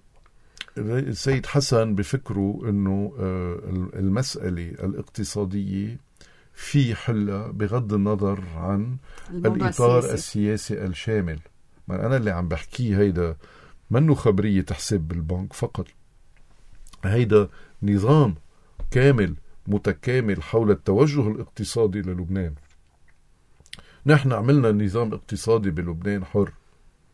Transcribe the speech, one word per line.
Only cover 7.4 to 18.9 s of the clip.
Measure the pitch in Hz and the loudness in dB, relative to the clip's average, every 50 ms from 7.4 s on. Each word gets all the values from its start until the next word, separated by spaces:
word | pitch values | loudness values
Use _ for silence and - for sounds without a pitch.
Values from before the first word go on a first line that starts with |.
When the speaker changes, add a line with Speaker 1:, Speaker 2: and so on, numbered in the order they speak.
| 107 117 | -6 -8
Speaker 1:
بغض | - 107 107 101 110 127 120 101 107 | -6 -4 -4 -2 -2 -2 -2 0 0
النظر | 101 98 104 107 95 104 98 98 95 92 87 80 | 0 2 0 0 0 0 -2 -2 -2 -6 -10 -10
عن | 82 85 92 101 98 110 123 127 131 - - - - - - | -8 -4 -2 -2 -2 -2 -4 -6 -10 -10 -16 -20 -18 -16 -12
Speaker 2:
الموضوع | 175 175 170 - - - - 175 | -6 0 0 0 2 2 0 0
Speaker 1:
الإطار | - - 123 120 123 123 | 2 4 6 6 6 6
Speaker 2:
السياسي. | - - - | 4 2 -2
Speaker 1:
السياسي | 92 - - - 104 104 104 107 104 - - 107 - 98 | -4 -6 -4 -2 0 0 0 0 -2 -4 -6 -6 -6 -4
الشامل. | 92 87 - - 113 110 104 90 85 78 76 - - _ - - _ - - - - | -6 -6 -6 -4 -2 0 0 0 -2 -4 -8 -10 -16 _ -20 -20 _ -20 -18 -12 -8
ما | 92 92 98 | -6 -4 -2
أنا | 117 135 131 | 0 0 0
اللي | 110 104 | 0 0
عم | 90 87 90 82 | -2 -2 -2 -2
بحكيه | 80 78 - - - - 123 113 98 98 | -4 -4 -6 -8 -6 -4 0 2 2 4
هيدا | 104 101 85 87 87 82 78 - - - - - - - - - _ - | 4 4 2 0 -2 -2 -4 -8 -14 -20 -20 -20 -20 -20 -20 -16 _ 0
منه | 107 123 156 156 143 | 2 4 4 4 4
خبرية | - - 117 101 95 101 110 98 95 90 - | 4 4 2 2 2 2 2 2 2 0 0
حساب | 90 - - - 107 95 78 78 | -4 -6 -4 -2 -2 -2 -2 -2
بالبنك | 85 85 80 78 90 90 95 - - | -6 -4 -4 -4 -4 -4 -4 -6 -8
فقط، | - 120 - - - 90 - - - - _ _ - - - - - - - - - - - - - - - - - - | -6 -6 -6 -6 -6 -10 -10 -12 -20 -20 _ _ -20 -20 -20 -20 -20 -20 -20 -20 -20 -20 -20 -20 -18 -18 -18 -12 -6 -2
هيدا | 92 104 120 123 107 107 104 101 - - - - - - - 101 | 0 2 2 4 6 6 4 4 4 -4 -14 -20 -20 -12 -4 0
نظام | 101 101 98 98 120 147 156 139 104 82 - - - _ _ - - - - - - | 2 2 4 4 6 6 6 6 4 2 -2 -8 -20 _ _ -20 -20 -14 -8 -6 -2